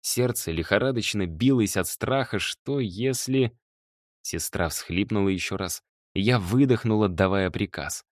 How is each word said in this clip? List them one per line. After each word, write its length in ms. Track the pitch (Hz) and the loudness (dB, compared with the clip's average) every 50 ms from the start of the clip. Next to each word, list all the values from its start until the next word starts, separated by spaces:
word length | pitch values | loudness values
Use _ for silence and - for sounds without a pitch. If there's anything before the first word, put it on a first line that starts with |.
Сердце 500 | - - - 120 123 120 117 - - - | -6 -4 -2 0 0 0 -2 -4 -4 -4
лихорадочно 720 | 80 82 82 - 101 101 127 135 131 117 101 - - 104 95 | -4 -4 0 2 2 2 4 2 0 0 -2 -2 -2 -2 -2
билось 500 | 87 80 80 117 135 139 123 107 101 - | -2 -2 0 2 4 4 4 2 2 0
от 120 | 101 90 - | -2 -2 -2
страха, 500 | - - - - 127 135 123 - - 98 | -4 -4 -2 0 0 0 0 -2 -4 -4
что 400 | - - - _ _ - 139 143 | -4 -4 -8 _ _ -4 -2 -2
если... 720 | 127 101 87 98 123 131 131 127 - 127 131 135 127 117 - _ _ _ _ _ _ _ _ _ _ _ _ _ | -2 -4 -4 -2 -2 -2 -2 -2 -2 0 2 2 2 2 0 _ _ _ _ _ _ _ _ _ _ _ _ _
Сестра 460 | _ - - 82 - - - - 87 80 | _ -8 -6 -6 -6 -4 -2 -2 -2 -2
всхлипнула 600 | - - - - 82 92 101 - 110 104 98 98 | -2 -6 -8 -4 -2 -2 0 0 2 2 2 2
ещё 280 | 95 90 - - 95 | 0 0 -2 -6 -4
раз, 260 | 95 95 87 - - _ _ _ _ _ _ _ | -6 -4 -6 -6 -10 _ _ _ _ _ _ _
и 60 | 95 | 0
я 180 | 98 113 127 120 | 2 2 2 2
выдохнул, 640 | 92 87 110 127 143 131 123 110 - 117 107 107 | 0 2 4 4 6 4 4 2 2 0 2 2
отдавая 480 | 107 98 90 82 95 92 98 98 95 92 | 2 2 2 2 2 2 4 2 0 0
приказ. 540 | - 98 104 95 - - 71 - - - _ _ | 0 -2 -4 -4 -4 -10 -8 -8 -10 -10 _ _